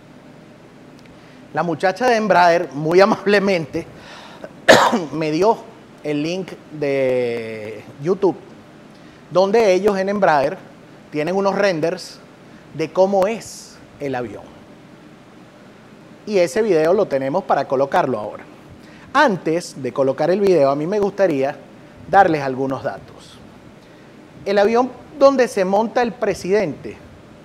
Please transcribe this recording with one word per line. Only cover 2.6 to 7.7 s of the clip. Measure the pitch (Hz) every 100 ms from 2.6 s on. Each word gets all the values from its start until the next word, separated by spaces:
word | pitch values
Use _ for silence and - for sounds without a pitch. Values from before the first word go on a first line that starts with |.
| 165
muy | 135 156 175
amablemente, | 196 - 196 208 196 185 160 160 165 - - - - - -
<coughs> | - - - - 226 160
me | 151 156
dio | 156 202 220 - - - -
el | 147 147
link | 156 185 180 175 -
de | 151 143 139 131 127 120 117 110 110 107